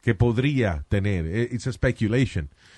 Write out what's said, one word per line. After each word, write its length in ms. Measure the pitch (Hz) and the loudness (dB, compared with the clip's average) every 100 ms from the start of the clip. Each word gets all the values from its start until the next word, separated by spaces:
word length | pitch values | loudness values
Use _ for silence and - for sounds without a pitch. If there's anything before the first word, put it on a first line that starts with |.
Que 120 | - | 0
podría 680 | 117 120 113 131 139 110 78 71 | 2 2 4 0 2 0 -2 -2
tener. 380 | 104 98 98 80 | -2 0 -2 -2
I-, 280 | 101 117 | -4 -4
it's 120 | 120 131 | -4 -8
a 60 | |
speculation. 760 | 117 131 120 107 120 135 95 71 _ - | -2 -2 0 0 2 0 0 -8 _ -20